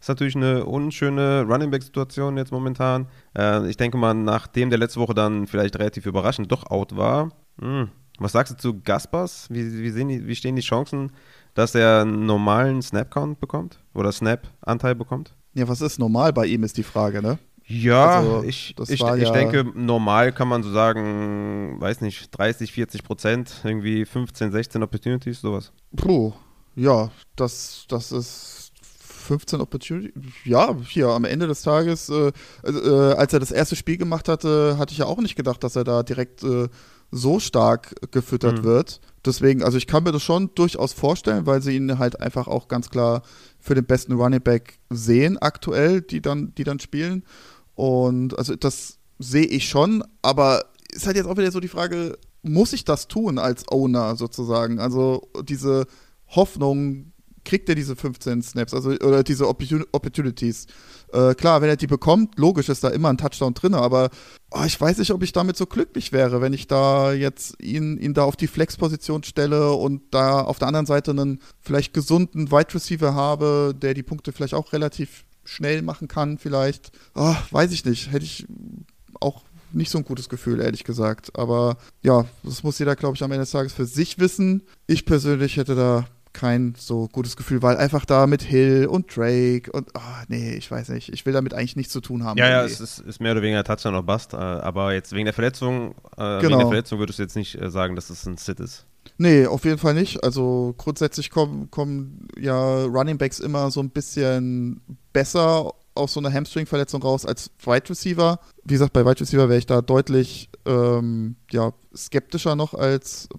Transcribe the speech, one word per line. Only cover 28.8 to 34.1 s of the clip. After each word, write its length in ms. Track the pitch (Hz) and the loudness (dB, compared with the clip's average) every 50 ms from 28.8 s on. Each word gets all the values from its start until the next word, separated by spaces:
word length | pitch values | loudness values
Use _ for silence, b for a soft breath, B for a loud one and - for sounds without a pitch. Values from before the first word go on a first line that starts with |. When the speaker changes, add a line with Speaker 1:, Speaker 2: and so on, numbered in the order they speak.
| _ - - - - - - - - | _ -20 -20 -20 -20 -20 -20 -18 -6
Speaker 2:
fünfzehn 340 | - 143 147 - - - 147 | -4 -4 -4 -2 -4 -4 -4
Opportunities, 540 | - - - 131 - - 160 180 202 - - 139 135 131 - - - | -4 -4 -6 -10 -8 -8 -8 -8 -8 -10 -14 -14 -16 -16 -18 -14 -4
ja, 320 | 127 120 123 214 - 196 131 120 | 2 4 6 6 4 2 -4 -6
hier 220 | - - 175 135 120 | -6 -2 2 2 2
am 160 | 117 120 120 | 2 2 0
Ende 240 | - - 156 175 160 | 0 0 -2 -2 -2
des 140 | 147 - - | -2 -2 0
Tages, 460 | 156 151 156 165 170 165 160 - - | 2 2 2 2 2 -2 -4 -4 -4
äh, 200 | 147 151 147 143 139 B B B B B B | 0 2 2 0 0 B B B B B B
äh, 500 | - 147 147 - 143 139 139 139 135 139 | -4 -4 -2 2 4 4 6 6 6 6
als 180 | - 143 - - | 4 4 4 4
er 80 | 143 | 2
das 100 | 131 - | 0 2
erste 240 | - - 151 - 170 | 0 0 0 0 -2
Spiel 220 | - - - 165 | -6 -4 -4 -4
gemacht 320 | 180 180 170 | -2 -2 -2